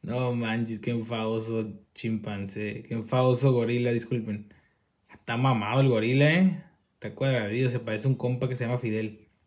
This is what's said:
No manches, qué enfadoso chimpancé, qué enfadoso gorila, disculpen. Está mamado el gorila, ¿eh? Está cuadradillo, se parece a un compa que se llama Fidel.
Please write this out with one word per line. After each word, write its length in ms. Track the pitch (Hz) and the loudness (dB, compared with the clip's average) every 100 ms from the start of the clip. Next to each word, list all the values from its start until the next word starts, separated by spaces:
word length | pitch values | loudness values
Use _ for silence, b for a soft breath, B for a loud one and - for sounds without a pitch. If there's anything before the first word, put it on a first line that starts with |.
No 300 | - 123 127 | -4 -2 0
manches, 440 | 120 113 113 113 110 | 0 -2 -2 -4 -4
qué 120 | 123 | -4
enfadoso 880 | 117 110 117 110 113 110 113 107 98 _ | -4 -4 -4 -2 -2 -2 -4 -4 -8 _
chimpancé, 880 | - 117 110 107 101 101 110 107 101 | -8 -4 -4 -4 -8 -8 -6 -8 -8
qué 120 | - | -8
enfadoso 580 | 117 110 127 127 127 135 | -8 0 2 4 6 6
gorila, 400 | 123 113 120 120 | 4 2 2 2
disculpen. 600 | 117 - 123 107 104 - b b b b _ _ | 0 0 -4 -2 -6 -8 b b b b _ _
Está 240 | - - 117 | -20 -6 0
mamado 440 | 135 117 104 127 | 2 2 2 2
el 80 | 139 | 4
gorila, 440 | 117 113 131 147 | 4 2 4 4
¿eh? 300 | 170 185 - - _ _ | 6 4 2 -10 _ _
Está 200 | _ - | _ -12
cuadradillo, 540 | - 135 127 104 117 127 | -4 0 0 0 0 0
se 120 | 120 | 0
parece 260 | 113 107 135 | -4 -2 0
a 40 | |
un 60 | 131 | 0
compa 320 | 123 127 127 | 0 -2 -2
que 60 | |
se 100 | 123 | -2
llama 140 | 117 123 | -2 -2
Fidel. 500 | 117 107 110 - - _ | -2 -2 -4 -10 -20 _